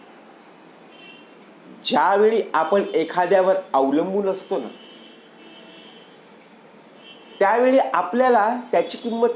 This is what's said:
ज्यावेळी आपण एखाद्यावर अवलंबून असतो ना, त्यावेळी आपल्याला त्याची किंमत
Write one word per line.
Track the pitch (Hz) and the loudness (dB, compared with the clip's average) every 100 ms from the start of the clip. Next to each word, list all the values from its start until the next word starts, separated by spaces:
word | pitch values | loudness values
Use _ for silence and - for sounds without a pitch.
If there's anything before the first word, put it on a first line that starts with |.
| - - - - - - - - - - - - - - - - - - | -20 -20 -20 -20 -20 -20 -20 -20 -20 -20 -20 -20 -20 -20 -20 -20 -20 -12
ज्यावेळी | - 156 165 202 214 226 - | -4 0 2 2 2 2 -2
आपण | 156 160 202 - | -4 0 0 0
एखाद्यावर | 151 156 180 180 190 185 190 - | -2 -2 -2 0 2 2 0 0
अवलंबून | 135 135 143 180 196 196 | 0 0 0 -2 -2 -4
असतो | 185 - 185 | -6 -6 -8
ना, | 110 87 - - - - - - - - 226 - - - 214 - 208 214 - - - - - - - - - - | -8 -14 -20 -20 -20 -20 -20 -20 -20 -20 -20 -20 -20 -20 -20 -20 -20 -20 -20 -20 -20 -20 -20 -20 -20 -20 -14 -2
त्यावेळी | 196 226 254 262 | 0 2 2 2
आपल्याला | - 170 180 240 254 240 208 247 - | 2 -2 -2 0 2 4 2 -2 -2
त्याची | 180 170 - | -2 -2 -4
किंमत | 240 226 240 | -6 -2 -2